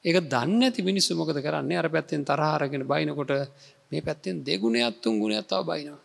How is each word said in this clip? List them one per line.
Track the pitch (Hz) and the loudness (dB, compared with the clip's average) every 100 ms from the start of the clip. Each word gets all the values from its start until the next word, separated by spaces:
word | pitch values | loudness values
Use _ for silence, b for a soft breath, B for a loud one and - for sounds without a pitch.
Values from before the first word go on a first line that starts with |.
ඒක | 175 175 | 4 2
දන්නේ | 165 127 127 220 | 2 0 2 4
නැති | 254 254 | 2 2
මිනිස්සු | 185 196 - | 0 2 0
මොකද | 170 160 147 | 0 -2 -2
කරන්නේ? | 143 156 135 175 | -2 -4 -2 -2
අර | 160 | 0
පැත්තෙන් | 156 151 151 | -2 -2 -4
තරහ | 139 143 156 | 0 2 2
අරගෙන | 151 143 139 | 2 0 -4
බයිනකොට | 135 143 151 143 139 139 139 B B B _ | 0 0 0 -2 -2 -2 -2 B B B _
මේ | 151 | -6
පැත්තෙන් | 156 151 190 175 | -4 -6 -6 -6
දෙගුණයක් | 135 156 113 117 120 110 | -2 0 2 2 0 0
තුන් | 113 110 | 0 0
ගුණයක් | 107 107 98 | 2 0 0
තව | 95 | -2
බයිනවා. | - - 73 73 | -2 -4 -6 -16